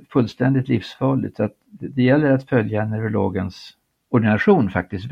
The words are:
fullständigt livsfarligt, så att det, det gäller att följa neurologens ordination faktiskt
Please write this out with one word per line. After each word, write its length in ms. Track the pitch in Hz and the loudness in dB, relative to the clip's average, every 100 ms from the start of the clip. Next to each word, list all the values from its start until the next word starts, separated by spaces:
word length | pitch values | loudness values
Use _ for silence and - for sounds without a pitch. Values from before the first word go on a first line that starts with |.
| - | -4
fullständigt 600 | 139 110 - 131 135 131 | -2 -2 0 0 0 0
livsfarligt, 680 | 117 - - 135 135 104 - | -2 -4 -4 -2 -2 -4 -4
så 60 | |
att 80 | 107 - _ | -6 -6 _
det, 220 | - - | -16 -8
det 140 | 131 | 0
gäller 280 | 123 147 147 | 2 4 2
att 160 | 135 - | 0 0
följa 360 | 123 107 107 | -2 0 -2
neurologens 840 | 107 107 110 107 98 95 92 - - - _ _ _ | -2 -4 -2 -2 -2 -2 -6 -10 -20 -20 _ _ _
ordination 600 | 123 110 104 - 180 98 | 0 2 2 4 4 2
faktiskt 360 | 92 90 95 117 | -2 -4 -8 0